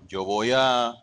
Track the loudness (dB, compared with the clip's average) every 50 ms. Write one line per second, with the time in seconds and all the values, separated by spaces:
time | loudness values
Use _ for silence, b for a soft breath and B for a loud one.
0 | -16 -10 -8 -6 -4 -2 -2 -2 0 2 2 2 2 2 2 2 0 -2 -4 -8